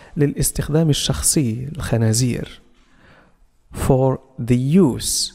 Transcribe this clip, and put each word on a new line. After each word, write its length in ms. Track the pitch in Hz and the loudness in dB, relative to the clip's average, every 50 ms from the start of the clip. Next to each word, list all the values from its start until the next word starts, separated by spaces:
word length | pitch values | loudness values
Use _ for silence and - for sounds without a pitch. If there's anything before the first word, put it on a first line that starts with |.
| - - - 160 | -20 -10 -2 0
للاستخدام 720 | 143 147 - - 143 - - - - - 147 160 165 156 | 0 0 0 0 -4 -4 -2 -4 -6 -2 0 0 2 2
الشخصي 760 | 143 - - - 135 - - - - 175 143 117 110 120 127 | 0 0 0 -4 -4 -2 -2 0 0 0 0 -2 -2 -6 -8
للخنازير. 960 | 139 - - - - 123 113 117 110 110 113 127 123 110 - - - - - _ _ _ _ _ _ _ _ _ - - _ _ _ _ _ _ _ _ _ _ _ - - - - | -10 -10 -8 -4 -2 0 0 2 2 2 2 0 -2 -2 -4 -8 -12 -14 -20 _ _ _ _ _ _ _ _ _ -20 -20 _ _ _ _ _ _ _ _ _ _ _ -10 -4 0 2
For 300 | 143 127 131 135 131 - - _ _ - | 2 4 4 2 0 -2 -6 _ _ -8
the 180 | 120 113 123 123 127 139 156 | 0 0 2 2 2 2 4
use 560 | 190 185 131 113 110 - - - - - - | 4 4 4 2 0 -4 -4 -4 -4 -4 -6